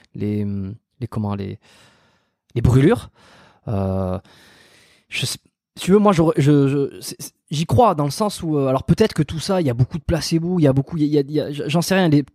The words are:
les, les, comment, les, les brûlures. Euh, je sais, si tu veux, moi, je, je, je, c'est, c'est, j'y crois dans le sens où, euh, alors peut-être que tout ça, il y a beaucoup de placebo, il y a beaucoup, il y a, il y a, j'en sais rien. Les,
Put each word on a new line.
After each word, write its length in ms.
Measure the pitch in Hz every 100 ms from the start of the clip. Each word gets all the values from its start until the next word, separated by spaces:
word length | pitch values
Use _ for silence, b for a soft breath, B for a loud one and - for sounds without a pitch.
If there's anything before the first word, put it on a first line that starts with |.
| b -
les, 300 | 104 104 101 101 95 107 _ -
les, 80 | 117
comment, 280 | 110 104 101
les, 240 | 98 104 b b b b b b b b _ 127
les 60 |
brûlures. 480 | 120 127 147 233 - _ b b b b -
Euh, 500 | 98 95 95 92 92 - b b b b b b b b
je 180 | - -
sais, 120 | - _ _ _ -
si 80 | -
tu 60 |
veux, 80 | 208
moi, 120 | 208
je, 120 | 165 160 156
je, 320 | 143 147 139
je, 320 | 143 139 92
c'est, 160 | - -
c'est, 120 | - _ -
j'y 140 | 147 170
crois 280 | - 233 151
dans 100 | 143
le 60 |
sens 300 | - 208 -
où, 160 | 165 151
euh, 100 | 135
alors 180 | 131 -
peut-être 280 | 165 220
que 100 | -
tout 160 | 151 160
ça, 220 | - 190
il 60 | 135
y 20 |
a 40 |
beaucoup 260 | 120 127 156
de 40 |
placebo, 540 | - 165 - 165 170 180
il 40 |
y 40 | 143
a 60 |
beaucoup, 240 | 131 135 170
il 80 | 147
y 120 | 151
a, 40 |
il 100 | 139
y 80 | 151
a, 120 | 110
j'en 300 | 147 147 165
sais 100 | 160
rien. 160 | 190 180
Les, 160 | 147 139